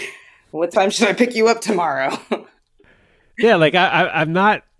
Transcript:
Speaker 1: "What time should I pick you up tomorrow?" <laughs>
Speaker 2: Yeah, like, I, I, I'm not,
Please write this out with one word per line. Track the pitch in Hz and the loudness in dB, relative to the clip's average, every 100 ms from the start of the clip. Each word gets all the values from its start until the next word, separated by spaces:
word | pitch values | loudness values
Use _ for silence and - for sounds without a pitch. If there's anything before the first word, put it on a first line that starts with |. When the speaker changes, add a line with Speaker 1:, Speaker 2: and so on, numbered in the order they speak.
| - - - _ _ | -16 -18 -20 _ _
Speaker 1:
"What | 151 170 | -6 -4
time | 208 196 | 0 0
should | - 214 | 0 0
I | |
pick | 190 240 226 | 2 0 2
you | 226 | 0
up | 226 | 0
tomorrow?" | - 190 160 135 135 - - | -2 -2 -2 -2 -4 -6 -6
<laughs> | 202 - _ _ _ _ _ _ _ _ - | -8 -10 _ _ _ _ _ _ _ _ 0
Speaker 2:
Yeah, | 226 185 | 2 4
like, | 151 180 | 4 2
I, | 175 | 2
I, | 165 180 160 | 2 0 -2
I'm | 156 | -2
not, | 175 208 190 - | 0 0 0 -6